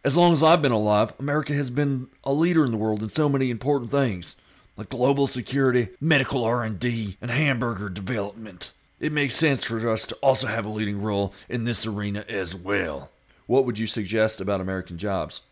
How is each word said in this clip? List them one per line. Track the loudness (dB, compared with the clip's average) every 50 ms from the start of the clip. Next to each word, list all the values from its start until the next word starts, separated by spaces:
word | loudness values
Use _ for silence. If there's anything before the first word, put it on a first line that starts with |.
| 0
as | 2 4
long | 6 6 6 6
as | 6 6
I've | 6 6 6
been | 4 2
alive, | 2 2 4 4 4 4 4 2 -2 -8
America | -4 -2 -2 -2 -2 0 -2
has | -2 -2 -2
been | 0 0 0 0 0 -2 -6 -10 _ _ _
a | -2 2
leader | 2 2 4 4 4 4
in | 4
the | 2
world | 0 0 0 0 -2
in | -4 -4
so | 0 0 2 2
many | 2 2 0 0
important | -2 -2 0 0 0 0 0 0
things, | 0 0 0 0 -2 -4 -8 -12 -14 _ _ _ _ _ _ _ _
like | -14 -10 -8
global | -2 0 2 2 4 2 2
security, | 0 0 -6 -6 -4 0 2 2 4 4 2 2 0 -6 _
medical | 0 2 2 2 0 0 -2 0 0
R | 0 0 0 -2
and | -4 -4 -2
D, | -2 -2 -2 -2 -4 -6 -8 _
and | -6 -4
hamburger | -2 0 0 0 0 0 -2 -4 -4 -4 -6 -6
development. | -6 -8 -6 -4 -4 -4 -4 -6 -8 -12 -14 -14 -8 -8 -10 -10 -10 _ _ _ _ _
It | -6 -2 0
makes | 0 -2 0 0
sense | 2 2 2 2 0 -2
for | -4 -4 -2 0 0
us | 0 -2 -2
to | -8 -8
also | 2 2 2 2 2 -2
have | -2 -4 -4 -4
a | -4
leading | -4 -2 -2 -2 -2 -2
role | -2 0 0 0 0 -2 -4 -12 -10
in | -6 -4 -2 -2
this | -2 -2 -2 -2
arena | -4 -4 -4 -4 -4 -4 -6 -6
as | -6 -6 -4 -4 -6 -8
well. | -8 -4 -2 0 0 0 -2 -6 -8 -10 -14 _ _ _ _ _ _ _
What | 0 2 2 2
would | 2 0 -2
you | -4
suggest | -4 -2 -4 -4 -2 0 2 2 0 0 -4
about | -2 -2 -2 -2
American | -2 -4 -4 -6 -6 -8 -10
jobs? | -6 -4 -2 -2 -2 -4 -6 -8 -16 _ _